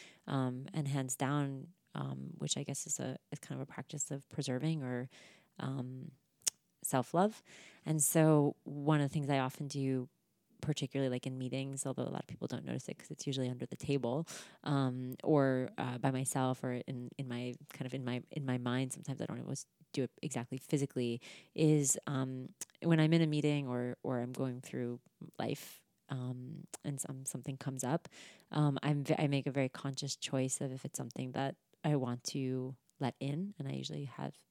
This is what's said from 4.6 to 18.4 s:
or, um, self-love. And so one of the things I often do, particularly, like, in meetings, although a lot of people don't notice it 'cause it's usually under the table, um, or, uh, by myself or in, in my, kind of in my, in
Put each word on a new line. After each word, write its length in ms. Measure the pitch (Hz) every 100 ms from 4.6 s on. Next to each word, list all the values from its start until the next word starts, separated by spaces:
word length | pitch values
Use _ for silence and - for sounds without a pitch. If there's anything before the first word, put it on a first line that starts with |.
| 151 160
or, 240 | 127 123 127 - - - _ -
um, 540 | 135 135 127 127 131 131 _ _ - - _ _
self-love. 580 | - 131 123 165 202 226 - - - - 160
And 160 | 156
so 540 | - 170 156 151 143 -
one 360 | - 147 143 151
of 80 | 139
the 40 |
things 160 | 151 139
I 80 | 139
often 300 | 131 - 147
do, 400 | 139 135 131 123 _ _ _ _ _
particularly, 500 | - 151 135 139 135
like, 160 | 123 135
in 120 | 127
meetings, 480 | 127 131 135 135 139
although 160 | 127
a 80 | -
lot 100 | -
of 60 | -
people 180 | - -
don't 160 | 131
notice 240 | 135 127 -
it 100 | -
'cause 120 | -
it's 160 | 147 -
usually 220 | 135 127
under 180 | 123 127
the 100 | -
table, 500 | - 139 120 135 170 - - -
um, 520 | - 143 131 127 127 131
or, 460 | - 147 135 127 127 -
uh, 200 | 127 123
by 120 | 135
myself 520 | 131 131 139 131 131
or 100 | 127 123 -
in, 220 | 127 123 -
in 80 | 131
my, 260 | 120 123 120 -
kind 140 | - 127
of 80 |
in 100 | 135
my, 180 | 123 123 -
in 120 | -